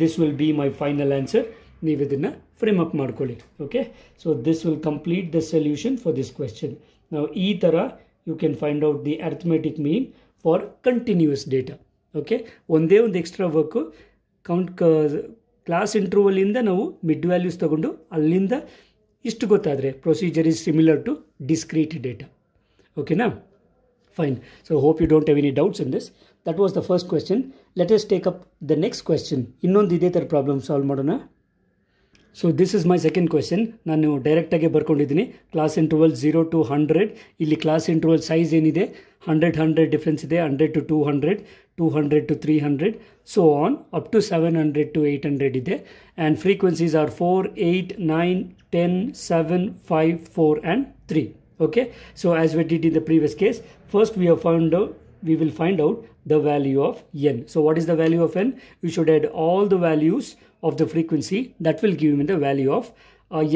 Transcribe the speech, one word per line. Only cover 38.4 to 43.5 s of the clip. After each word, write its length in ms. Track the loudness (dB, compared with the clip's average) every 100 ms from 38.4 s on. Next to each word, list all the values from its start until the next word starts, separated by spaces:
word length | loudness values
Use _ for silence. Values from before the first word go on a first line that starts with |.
| 2 2
ಏನಿದೆ, 280 | 2 2 -2 -6 -20 _ -2
ಹಂಡ್ರೆಡ್, 300 | 2 2 2
ಹಂಡ್ರೆಡ್ 300 | 0 2 2
ಡಿಫರೆನ್ಸ್ 300 | 2 0 -4 -2
ಇದೆ. 100 | -2 0
ಹಂಡ್ರೆಡ್ 280 | 0 0 0
to 40 | -2
ಟೂ 80 | 0 0
ಹಂಡ್ರೆಡ್, 300 | 0 0 -2 -6 -20 _ -4
ಟೂ 60 | 0 0
ಹಂಡ್ರೆಡ್ 300 | 2 0 0
to 40 | -2 0
ತ್ರೀ 100 | 0 0
ಹಂಡ್ರೆಡ್, 300 | 0 -2 -4 -12 _ -4
so 100 | 4 4